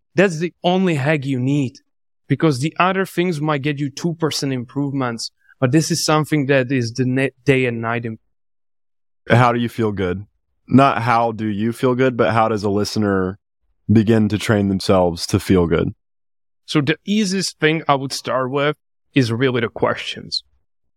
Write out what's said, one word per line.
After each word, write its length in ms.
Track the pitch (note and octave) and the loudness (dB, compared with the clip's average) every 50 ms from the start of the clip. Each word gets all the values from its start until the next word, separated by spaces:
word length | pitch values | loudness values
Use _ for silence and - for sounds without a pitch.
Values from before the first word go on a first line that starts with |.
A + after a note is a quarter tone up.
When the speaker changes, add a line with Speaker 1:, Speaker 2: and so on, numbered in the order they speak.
| _ _ - | _ _ 0
Speaker 1:
That's 240 | - F#3+ G3+ D#3+ D3+ | 2 2 2 2 -2
the 140 | F3 E3 - _ - | -6 -6 -6 _ -2
only 340 | F3+ F3+ F#3+ F#3+ F3+ E3 | 0 2 2 2 2 0
hack 280 | C#3 B2+ D3 D#3+ D3 B2+ | 0 0 0 0 0 -2
you 160 | C#3 C3+ B2 | -4 -4 -2
need, 340 | B2 C3+ C#3+ D3 C#3 A#2 - - _ _ _ _ _ _ _ _ _ - | 0 0 0 0 -2 -2 -6 -12 _ _ _ _ _ _ _ _ _ -4
because 320 | C#3 - - D#3+ C#3 A#2+ | -2 0 2 0 0 0
the 140 | C#3 E3 - - | -2 -4 0 0
other 280 | E3+ F#3 F#3+ F#3+ F#3+ | 0 0 2 0 -2
things 340 | - - E3+ F3 F#3 E3+ C#3+ | -4 -2 -2 -2 -2 -2 -2
might 220 | D3+ D#3 D3+ C#3+ C3 | -2 -2 -2 -2 -2
get 160 | D3+ D3 C#3 | -4 -4 -4
you 100 | D3 C#3 | -6 -6
two 240 | - - - F3 D#3+ | -6 -6 -6 -6 -4
percent 380 | - D#3+ C#3+ - - D3 C#3 C3+ | -2 -4 -4 -4 -4 -4 -4 -4
improvements. 800 | B2+ A#2 - - C#3 C#3+ C#3+ C3+ C#3 C3 A#2+ A#2 A2+ - - _ _ _ _ _ - | -4 -6 -8 -6 -4 -4 -4 -2 -4 -4 -4 -4 -6 -10 -12 _ _ _ _ _ -2
But 120 | C3+ B2 C3 | 0 2 2
this 180 | D#3+ D#3 - | 2 0 0
is 140 | E3+ - - | -2 -2 0
something 420 | - D#3 D#3 D3+ - D#3 D3+ C3+ | 2 2 2 2 0 0 0 0
that 240 | C3 C#3+ C3+ B2+ A#2+ | 2 2 2 2 0
is 220 | C#3 C3 A#2 A2+ A#2 | 0 -2 -2 -2 -2
the 140 | - B2+ | -2 -2
na-, 220 | B2+ B2+ C3+ C3+ C3 - _ - | 0 0 0 0 -2 -4 _ 0
day 200 | - C3+ C3 B2+ | 2 2 2 2
and 140 | B2 A#2 A#2 | -2 -2 -4
night. 240 | A2+ A2+ A#2 A#2+ A#2 | -4 -4 -4 -4 -6
Im- 140 | A2+ A2 - _ _ _ _ _ _ _ _ _ _ _ _ _ _ _ _ _ _ _ _ - - | -8 -10 -12 _ _ _ _ _ _ _ _ _ _ _ _ _ _ _ _ _ _ _ _ -4 2
Speaker 2:
How 220 | - A#2 B2+ A#2+ A#2+ | 4 4 4 4 4
do 80 | A#2+ | 2
you 80 | A#2+ A2+ | -2 -4
feel 240 | - - A2+ G#2+ G#2 | -2 -2 -2 -2 -2
good? 340 | F#2+ G2 F2+ F2+ G2 G#2 - _ _ _ _ _ _ _ - | -2 -2 -2 -2 -4 -8 -14 _ _ _ _ _ _ _ 2
Not 340 | B2 B2+ C#3 C#3 - G2+ A#2 | 4 6 6 6 4 0 0
how 300 | B2 A#2+ A#2 A#2 A#2 A2 | 0 2 2 2 0 -2
do 140 | G#2 A2+ | -4 -4
you 260 | A2 G#2 G2 G#2+ A#2 A2+ | -4 -2 -2 -2 -4 -2
feel 220 | - - B2+ B2+ | 0 0 0 2
good, 220 | B2 C3 C3 B2 | 2 2 0 2
but 160 | A#2 A#2 E2 A2 | 2 0 2 4
how 160 | A#2 A2 A2 | 2 2 2
does 160 | A2+ G#2 F#2+ | 0 0 0
a 60 | G#2 | 0
listener 680 | G2 G#2 G#2 - - A2 G#2+ G2+ G2 F#2+ F#2 F#2 G2 - _ _ _ _ _ _ _ _ _ - | 0 0 0 -2 -2 0 0 2 2 0 0 -2 -4 -8 _ _ _ _ _ _ _ _ _ 2
begin 380 | G#2 A2+ G#2+ G#2 A2+ A2 G#2+ G2+ | 4 4 6 4 4 4 4 2
to 100 | G#2+ G2 | 0 -2
train 300 | - - A2+ G#2 G2+ G2 | 0 0 2 2 2 0
themselves 580 | G2 F#2 - - G2+ F#2 F2+ F2 E2+ F2 - - | 0 -2 0 2 2 4 4 2 0 -4 -6 -2
to 100 | - G2 | -2 -2
feel 260 | - - F#2+ F2+ F2 | 0 2 2 4 4
good? 280 | D#2+ E2 D#2+ F2 F#2 - _ _ _ _ _ _ _ _ _ _ _ _ _ _ | 2 2 0 0 -2 -6 _ _ _ _ _ _ _ _ _ _ _ _ _ _
Speaker 1:
So 140 | - - D#3 | -4 -2 -2
the 180 | C#3 C3 D3+ - - | 0 -2 -2 -4 -4
easiest 540 | G3 G3+ G#3+ A3 F3+ F#3+ G3 E3 - - - | -2 -2 0 0 0 -2 -4 -4 -6 -4 0
thing 240 | D#3+ D#3 D#3+ E3 C#3 - | 0 0 0 0 0 0
I 60 | C#3+ | 0
would 180 | C3+ C3+ C3+ - | 0 -2 -6 -8
start 380 | - - A#2+ A#2 B2+ C3 B2 | -8 -6 -4 -4 -2 -2 -2
with 260 | C3+ C#3+ C#3 D3 D3+ _ _ _ _ _ _ _ - | -2 -2 -2 -2 -2 _ _ _ _ _ _ _ 0
is 160 | C#3 B2+ A2 A2+ | 0 0 0 0
really 280 | A2+ C3+ C3 A#2+ B2 | -2 -2 0 0 -2
the 80 | A2+ A2 | -4 -4
questions. 760 | - - - A2+ A2+ - - - - - - - - - - _ _ _ _ _ _ _ _ _ _ | -4 -2 -2 -2 -2 -2 -6 -10 -12 -12 -12 -10 -10 -10 -10 _ _ _ _ _ _ _ _ _ _